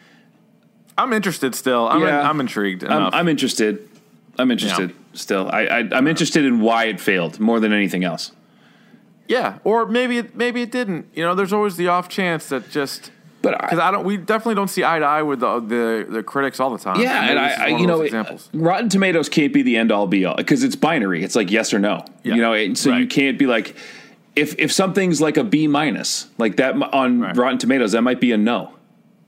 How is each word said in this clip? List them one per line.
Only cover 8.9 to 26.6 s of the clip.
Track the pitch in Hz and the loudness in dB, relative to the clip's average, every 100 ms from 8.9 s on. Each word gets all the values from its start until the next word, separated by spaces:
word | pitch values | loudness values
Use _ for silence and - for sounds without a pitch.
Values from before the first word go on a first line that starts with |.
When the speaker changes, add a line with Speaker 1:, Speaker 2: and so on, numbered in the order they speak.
| - _ _ - | -20 _ _ -4
Speaker 1:
Yeah, | 262 110 98 | -2 -2 -2
or | 190 226 208 | 0 2 2
maybe | 240 247 240 | 0 0 -2
it, | - 190 | -4 -4
maybe | 240 240 | -4 -2
it | 233 | -4
didn't. | 254 208 160 - | -4 -4 -6 -8
You | 151 | -4
know, | 170 | -2
there's | 185 185 | 0 0
always | 208 208 170 | 0 0 0
the | 175 | 0
off | 180 175 | 0 -2
chance | - 180 160 - | -4 -2 -2 -4
that | 131 - | -8 -4
just | 147 139 - - - - - | -6 -6 -8 -18 -20 -20 -2
Speaker 2:
But | - - | -2 -2
I | - | -2
Speaker 1:
'cause | 165 | 0
I | 170 | 2
don't, | 196 | 0
we | 180 202 | -2 -4
definitely | 165 214 233 202 | -2 -2 0 -2
don't | 196 | -2
see | - | -2
eye | 151 165 | 0 2
to | 147 | 0
eye | 151 | 0
with | 151 131 | 0 0
the, | 117 120 | 0 -2
the, | 107 120 113 110 - | -2 -2 0 -2 -4
the | 110 | -8
critics | - 139 135 - | -4 -4 -4 -2
all | 131 | -4
the | 113 | -4
time. | 95 92 | -2 0
Speaker 2:
Yeah, | 247 - | 0 0
Speaker 1:
Maybe | 123 143 | 0 0
Speaker 2:
and | 143 | 0
Speaker 1:
this | - | 0
is | |
Speaker 2:
I, | 147 | 0
I, | |
Speaker 1:
one | |
of | 160 | 2
Speaker 2:
you | 175 | 2
know, | 165 | 2
Speaker 1:
those | |
Speaker 2:
it, | 151 | 0
Speaker 1:
examples. | 113 104 - - | -4 -6 -10 -10
Speaker 2:
Rotten | 156 165 190 233 | -2 0 0 0
Tomatoes | 196 190 165 143 | 2 2 2 2
can't | 165 143 | 2 2
be | 143 | 2
the | 127 113 | 2 2
end | 113 | 2
all | 104 98 | 2 2
be | 95 90 | 2 0
all | 65 | -2
'cause | - 139 | 0 0
it's | 131 - | 0 0
binary. | 151 160 98 85 | 0 0 0 -2
It's | 92 | -2
like | 120 90 | 0 2
yes | 110 107 | 0 0
or | 107 | 0
no. | 101 82 - - | 0 -2 -8 -10
Speaker 1:
Yeah. | 120 | -2
Speaker 2:
You | 117 | 0
know, | 117 | 2
and | 110 101 87 | 0 0 0
so | 139 | 0
you | 123 | 2
Speaker 1:
Right. | 123 | 0
Speaker 2:
can't | 143 139 117 | 0 0 2
be | 135 | 2
like, | 113 - - - - - - _ 143 | 2 -2 -14 -20 -20 -20 -20 _ -2
if, | 151 - | -2 -2
if | 160 | 0
something's | - 190 196 185 143 | 0 0 2 0 2
like | 151 151 | 2 2
a | |
B | 110 151 151 | 2 2 2
minus | 143 156 98 - - - - | 0 0 -4 -6 -8 -8 -2
like | 110 | 0
that | 92 | 2